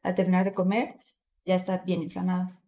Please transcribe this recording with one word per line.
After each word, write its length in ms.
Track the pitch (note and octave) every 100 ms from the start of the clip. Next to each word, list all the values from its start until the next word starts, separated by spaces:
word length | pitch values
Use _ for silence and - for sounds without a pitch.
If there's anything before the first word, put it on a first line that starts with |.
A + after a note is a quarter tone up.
al 120 | F3 F#3
terminar 280 | F#3 F#3
de 100 | F#3+
comer 460 | G3 F#3 G#3 C4 - _ _ _ _ -
ya 100 | F#3
está 240 | F#3 F#3
bien 240 | F#3 F3
inflamado. 480 | E3 F3 F3+ F3+ F#3 -